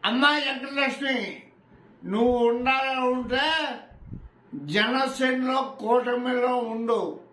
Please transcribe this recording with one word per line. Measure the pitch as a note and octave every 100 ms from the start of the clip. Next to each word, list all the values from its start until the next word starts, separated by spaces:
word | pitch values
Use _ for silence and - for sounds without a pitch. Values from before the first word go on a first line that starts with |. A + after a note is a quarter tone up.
అమ్మా | F#3 A#3+ C#4+ D4 C#4
వెంకటలక్ష్మి, | C4 C4+ C#4 C#4 - C#4 B3+ F#3+ D3+ - _ _ - - - F3
నువ్వు | G#3 A#3+ B3 A#3+
ఉండాలని | A#3+ B3+ C4 C4+ C4 B3+
ఉంటే | B3+ A#3 B3+ D4+ D#4+ D4 A#3 - - - - - _ - C#3+ C#3+ F3+
జనసేనలో | A3 B3+ C4+ C4 C4 B3+ B3+ C4 C4 -
కూటమిలో | G#3+ B3 B3 B3 B3 B3 B3 B3 A3+
ఉండు | A3+ A#3 A3 F3 - -